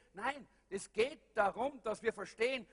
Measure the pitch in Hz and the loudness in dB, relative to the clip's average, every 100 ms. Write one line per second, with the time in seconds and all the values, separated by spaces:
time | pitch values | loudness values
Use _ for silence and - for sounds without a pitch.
0 | _ 180 226 285 - _ _ 196 - - | _ -6 -4 -4 -10 _ _ -8 -6 0
1 | 254 311 _ - 202 185 254 285 220 208 | 0 0 _ 2 2 4 -2 -2 -4 0
2 | 226 214 185 - 233 262 208 | 0 -2 -10 0 0 0 -6